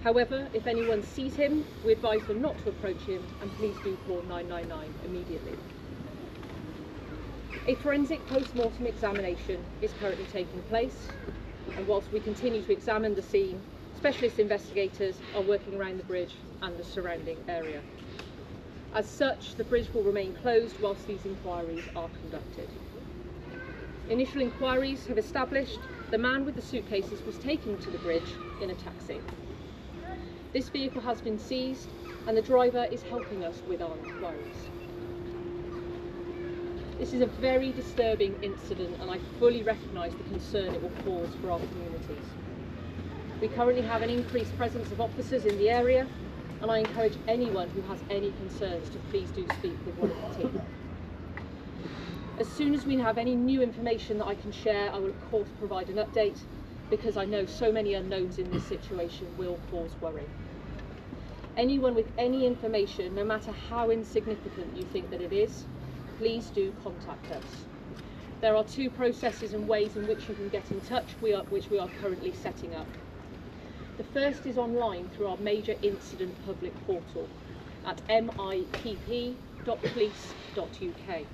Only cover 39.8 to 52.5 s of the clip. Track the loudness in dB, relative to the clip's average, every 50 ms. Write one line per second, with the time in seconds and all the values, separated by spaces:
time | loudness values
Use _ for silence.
39.8 | -2 -6 -4 -4 -4 -4 -4 -6 -6 -4 -4 -4 -4 0 0 0 0 0 -2 -2
40.8 | -2 -4 -6 -4 -2 -2 0 0 -2 -4 -4 -4 -2 0 0 0 -2 -4 -4 -6
41.8 | -6 -6 -6 -6 -6 -6 -6 -6 -8 -8 -8 -8 -8 -8 -8 -8 -8 -8 -8 -8
42.8 | -8 -8 -8 -6 -6 -6 -8 -8 -8 -8 -4 -2 -2 0 2 6 6 6 6 6
43.8 | 4 2 2 2 2 2 2 2 0 2 0 0 0 0 0 0 0 0 0 -2
44.8 | -4 -4 0 0 0 0 0 -2 -2 2 2 4 6 6 6 8 6 8 8 8
45.8 | 8 8 8 8 6 4 -4 -8 -8 -8 -8 -8 -8 -8 -6 -2 0 4 4 4
46.8 | 4 2 2 4 4 4 4 2 2 2 4 4 4 4 4 2 0 0 -2 -4
47.8 | -2 -2 -4 -4 -2 0 0 2 2 0 -2 -2 -6 -6 -2 -2 -2 0 0 -2
48.8 | -4 -4 -6 -8 -6 0 0 0 0 0 -2 -4 -2 -2 -2 -2 -2 -2 -2 -2
49.8 | -6 -6 -2 2 2 2 2 0 -4 -6 -2 0 0 0 0 -2 -4 -4 -8 -10
50.8 | -8 -8 -8 -8 -8 -8 -8 -10 -10 -8 -8 -8 -8 -8 -10 -10 -10 -10 -10 -8
51.8 | -8 -8 -8 -8 -8 -6 -8 -8 -8 -8 -2 -2 -2 -2